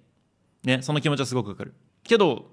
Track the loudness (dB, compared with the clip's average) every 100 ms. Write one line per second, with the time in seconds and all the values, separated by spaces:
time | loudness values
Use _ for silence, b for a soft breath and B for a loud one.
0 | _ _ _ _ _ _ -2 -2 0 -2
1 | 0 0 -2 -2 -4 -8 -14 -16 _ _
2 | 2 4 4 0 -8